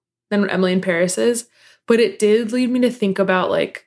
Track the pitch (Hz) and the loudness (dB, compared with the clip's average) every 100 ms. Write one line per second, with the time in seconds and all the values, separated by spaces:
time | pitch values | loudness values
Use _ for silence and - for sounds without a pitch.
0 | _ _ - 208 196 185 185 185 190 170 | _ _ -4 -2 0 0 0 0 -2 0
1 | 180 214 226 233 - _ - _ - 233 | 0 0 -2 -2 -8 _ -20 _ -2 2
2 | 208 - 208 220 226 254 247 254 247 240 | 2 0 2 2 0 -2 0 2 0 0
3 | 202 190 190 185 180 165 - - | -2 0 0 0 0 -2 -4 -8